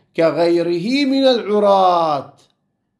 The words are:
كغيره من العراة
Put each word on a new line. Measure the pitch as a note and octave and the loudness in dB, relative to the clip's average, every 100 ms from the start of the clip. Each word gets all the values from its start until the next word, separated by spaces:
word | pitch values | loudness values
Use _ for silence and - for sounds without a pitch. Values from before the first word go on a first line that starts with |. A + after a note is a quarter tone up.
| _ - | _ -2
كغيره | D#3+ D3 E3+ E3+ E3+ F3 G3 C4+ C#4 | 0 0 0 0 -2 -4 -2 -2 0
من | C4+ | 0
العراة | C4+ A#3+ F#3 G#3 G3+ G3 F#3 F3 D#3+ C#3+ - _ _ _ _ _ _ | 2 0 -2 0 2 2 2 2 0 -4 -8 _ _ _ _ _ _